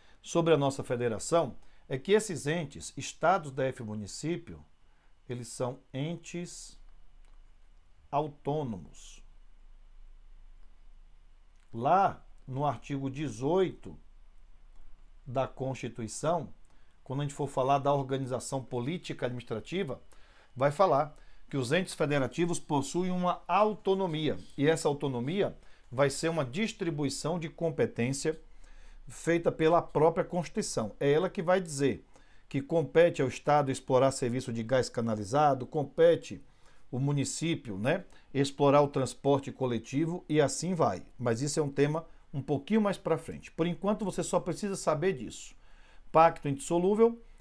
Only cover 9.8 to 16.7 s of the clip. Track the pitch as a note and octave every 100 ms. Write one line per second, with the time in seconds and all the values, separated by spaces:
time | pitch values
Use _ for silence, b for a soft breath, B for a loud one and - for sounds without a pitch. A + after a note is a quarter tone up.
9.8 | - - - - - - - - - -
10.8 | - - - - - - - - - A2+
11.8 | C3+ F#3 F#3 F2 - - - B2+ D3 A#2
12.8 | - C#3 C#3 C3 D3+ A2 C3+ F#3 F3+ -
13.8 | F#2+ D2+ - - - - - - - -
14.8 | - - - - C#3 B2 C3 - C3 B2+
15.8 | A#2+ A#2 A2 - D#3 E3+ B2+ - -